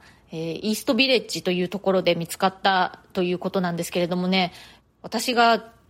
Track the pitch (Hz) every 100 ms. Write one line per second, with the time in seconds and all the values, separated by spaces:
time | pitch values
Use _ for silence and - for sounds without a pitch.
0 | - - _ 160 165 160 208 214 - 240
1 | 269 240 - 165 185 180 175 190 196 190
2 | 175 170 170 - 190 - 196 190 175 -
3 | - - 180 180 185 196 180 170 170 180
4 | 170 180 180 190 180 - - - _ _
5 | - 226 247 233 233 220 - -